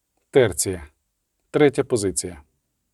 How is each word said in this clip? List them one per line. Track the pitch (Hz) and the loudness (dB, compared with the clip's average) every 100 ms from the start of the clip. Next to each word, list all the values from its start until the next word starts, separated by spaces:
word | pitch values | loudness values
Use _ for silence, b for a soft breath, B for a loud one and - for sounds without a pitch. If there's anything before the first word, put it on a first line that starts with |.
| _ _ _ | _ _ _
Терція. | 143 113 85 104 92 78 _ _ _ _ _ _ | 2 2 0 -6 -8 -14 _ _ _ _ _ _
Третя | 143 143 - | 2 2 2
позиція. | 131 120 101 90 92 82 _ _ _ _ _ | -4 -2 -2 -6 -10 -14 _ _ _ _ _